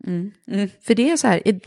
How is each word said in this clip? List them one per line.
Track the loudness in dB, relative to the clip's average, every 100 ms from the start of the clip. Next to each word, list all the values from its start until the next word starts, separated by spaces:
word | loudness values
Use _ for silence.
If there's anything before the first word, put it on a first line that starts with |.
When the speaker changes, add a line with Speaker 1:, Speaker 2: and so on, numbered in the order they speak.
| -6
Speaker 1:
Mm. | -6 -6 -12 -8
Mm. | -4 -4 -6
Speaker 2:
För | 0 2
det | 2
är | 2
så | 2
här, | 0 0
i, | -2